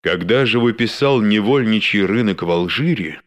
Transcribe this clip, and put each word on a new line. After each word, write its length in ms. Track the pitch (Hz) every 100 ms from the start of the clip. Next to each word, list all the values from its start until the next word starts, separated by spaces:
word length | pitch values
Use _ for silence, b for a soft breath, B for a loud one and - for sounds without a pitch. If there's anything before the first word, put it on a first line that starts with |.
Когда 440 | 82 90 87 123 131
же 140 | 113
выписал 600 | 120 110 117 - 139 135
невольничий 840 | 107 107 104 139 113 110 - 104 92
рынок 380 | 110 110 92
в 60 | 85
Алжире 720 | 85 87 98 156 151 80 -